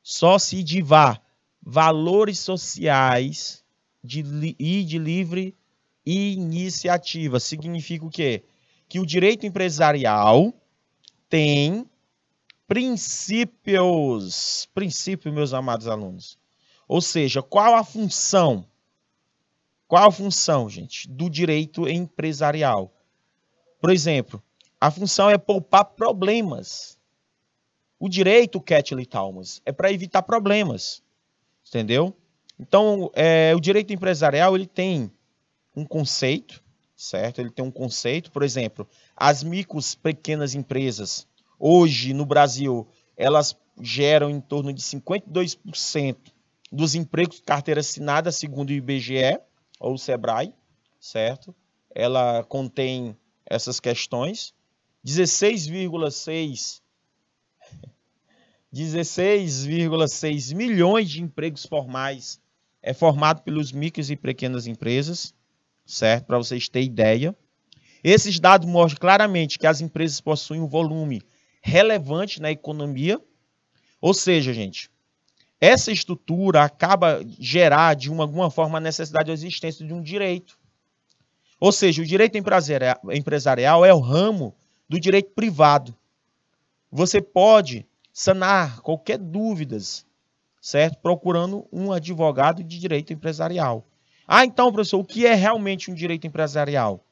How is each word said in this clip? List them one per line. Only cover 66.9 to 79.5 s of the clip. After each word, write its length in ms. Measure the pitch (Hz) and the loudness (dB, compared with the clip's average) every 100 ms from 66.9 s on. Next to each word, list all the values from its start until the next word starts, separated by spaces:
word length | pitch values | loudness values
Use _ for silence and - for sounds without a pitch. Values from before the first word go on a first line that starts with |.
| 113 110 113 151 208 _ _ _ _ _ _ | 2 2 4 0 -6 _ _ _ _ _ _
Esses 380 | 160 214 202 170 | 4 4 4 2
dados 280 | 175 190 170 | 6 6 6
mostram 320 | 175 170 143 | 4 2 2
claramente 580 | 175 196 214 180 156 - | 4 4 4 0 -2 2
que 80 | 156 | 2
as 140 | 156 | 2
empresas 400 | 160 151 160 139 | -4 -4 -4 -4
possuem 400 | - 151 - 156 | -4 -4 -4 -8
um 60 | 160 | -4
volume 560 | 151 160 160 151 117 - _ _ _ | -2 -2 -4 -6 -6 -10 _ _ _
relevante 800 | - 156 214 214 139 156 202 160 | 2 4 6 2 -2 -4 -6 -6
na 80 | 151 | -6
economia. 720 | 151 - 156 147 131 151 240 _ _ _ _ _ _ _ _ | -6 -8 -8 -6 -4 -2 -2 _ _ _ _ _ _ _ _
Ou 120 | 160 | 0
seja, 400 | 190 - 170 131 | 0 2 2 0
gente, 380 | 117 98 90 - _ _ _ _ _ _ _ | -4 -8 -10 -16 _ _ _ _ _ _ _
essa 320 | 170 254 - | 6 6 2
estrutura 720 | 202 - 175 - 170 190 160 | -4 -4 -8 -6 -2 4 4
acaba 580 | 147 _ 165 190 170 131 113 - | 4 _ 2 4 4 0 -4 -12
gerar, 560 | 127 156 170 143 165 | -4 4 6 6 6
de 160 | 147 131 | 4 -2
uma, 140 | 160 | -4
alguma 260 | 151 151 180 | -4 -2 -2
forma, 260 | 156 156 156 | 0 -2 -2
a 60 | |
necessidade 460 | 160 156 160 160 156 | -6 -6 -4 -2 -2
da 40 | |
existência 540 | 160 170 | -4 -8